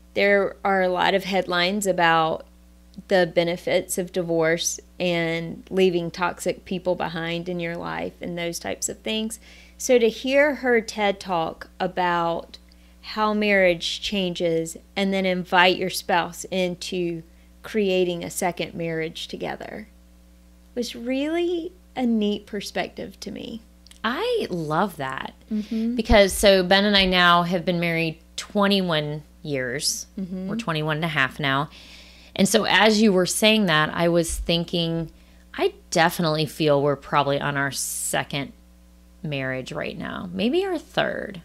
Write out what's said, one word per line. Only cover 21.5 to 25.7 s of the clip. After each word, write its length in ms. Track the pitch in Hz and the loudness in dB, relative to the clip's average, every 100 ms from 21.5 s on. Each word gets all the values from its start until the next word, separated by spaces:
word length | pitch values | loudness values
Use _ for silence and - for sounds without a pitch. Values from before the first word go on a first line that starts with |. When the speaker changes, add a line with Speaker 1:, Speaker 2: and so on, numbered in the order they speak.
| 349 320 - - | -4 -6 -14 -14
Speaker 1:
a 120 | - 247 | -4 0
neat 400 | 226 208 208 - | 2 0 -2 -6
perspective 760 | 202 - 202 170 - - 196 | -10 -8 -6 -6 -8 -14 -14
to 120 | - | -14
me. 280 | - - 226 - - - - | -12 -12 -14 -16 -20 -20 -10
Speaker 2:
I 460 | 220 269 466 480 - | -6 -4 -2 -2 -2
love 460 | 175 151 156 202 160 | -4 -2 0 0 -2
that. 380 | 135 135 - - - | -8 -8 -10 -14 -8
Speaker 1:
Mm-hmm. 440 | 214 208 | -6 -4